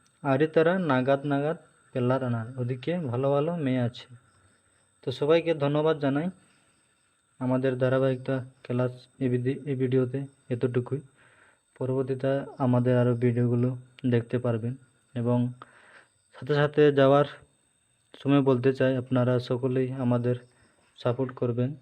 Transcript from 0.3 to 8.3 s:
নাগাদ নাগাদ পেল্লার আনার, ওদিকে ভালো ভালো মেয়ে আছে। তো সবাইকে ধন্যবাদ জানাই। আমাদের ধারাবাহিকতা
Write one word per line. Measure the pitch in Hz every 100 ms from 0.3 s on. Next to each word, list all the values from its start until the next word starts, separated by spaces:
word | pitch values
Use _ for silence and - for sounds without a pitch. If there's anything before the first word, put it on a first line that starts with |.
| 135 156 160 160 190
নাগাদ | 165 127 127 139 143
নাগাদ | 139 147 170 - _ _
পেল্লার | 131 123 131
আনার, | 127 117 113 131
ওদিকে | 120 131 - 175
ভালো | 143 120 139
ভালো | 143 156 175
মেয়ে | 135 127
আছে। | 120 - - 120 _ _ _ _ _ _ _ _
তো | -
সবাইকে | 123 147 165 165
ধন্যবাদ | 160 143 147 156 151
জানাই। | 139 143 175 - _ _ _ _ _ _ _ _ _ -
আমাদের | 127 131 131 127
ধারাবাহিকতা | 127 131 135 127 131